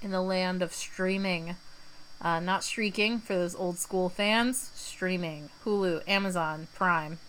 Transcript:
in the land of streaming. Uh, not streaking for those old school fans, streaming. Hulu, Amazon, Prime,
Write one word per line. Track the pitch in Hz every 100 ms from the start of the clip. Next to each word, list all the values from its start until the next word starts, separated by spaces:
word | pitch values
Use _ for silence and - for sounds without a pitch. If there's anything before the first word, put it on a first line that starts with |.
in | 202
the | 185
land | 185 185 185 185
of | 170
streaming. | - - - 185 196 196 170 165 180 - - - - - -
Uh, | 170 165
not | 180 196
streaking | - - 214 208 214 233
for | -
those | 185 175 180
old | 180 175
school | - 190 180
fans, | 190 208 226 247 254 - -
streaming. | - - 185 180 165 151 147 -
Hulu, | 220 202 185 160 -
Amazon, | 196 196 180 156 156 160
Prime, | - 185 165 151 165